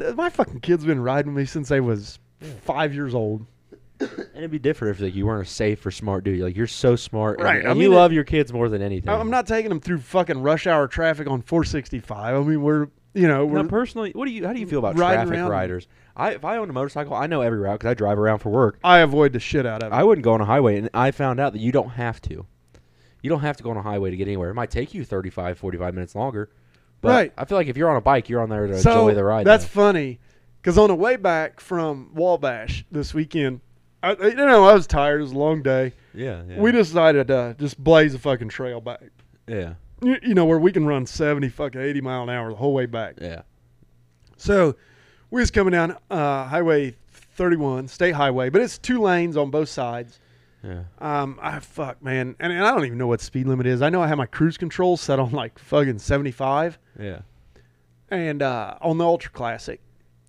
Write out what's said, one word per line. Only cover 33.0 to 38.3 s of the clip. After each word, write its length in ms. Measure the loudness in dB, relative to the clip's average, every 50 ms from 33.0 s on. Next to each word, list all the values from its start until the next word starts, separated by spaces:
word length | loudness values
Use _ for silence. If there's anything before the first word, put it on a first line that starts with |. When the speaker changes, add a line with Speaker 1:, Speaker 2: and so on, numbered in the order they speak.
| -8 -4 -4
Speaker 1:
weekend, 480 | -6 -6 -4 -2 -2 -2 -2 -4 -6 _ _ _ _ _ _ _ -4 -2
I, 80 | -2
you 240 | -2 2 2 0 2
know, 300 | 4 6 8 8 10 10
I 80 | 10 10
was 100 | 8 6
tired. 320 | 2 0 2 2 2 0
It 60 | 0 -2
was 80 | -4
a 60 | -2 0
long 240 | 0 0 0 0 0
day. 280 | 0 0 0 0 -2 -6 _ _ _ -14
Speaker 2:
Yeah, 300 | -10 -10 -8 -10 -10 -12
yeah. 120 | -10 -2 2
Speaker 1:
We 120 | 2 4
decided 560 | 4 4 2 2 4 4 6 6 6 4 2 2
to 260 | 0 0 0 -4 -6
just 260 | -8 -8 -8 -8 -2 4
blaze 300 | 6 6 6 6 4 0
a 60 | -4
fucking 300 | -2 -2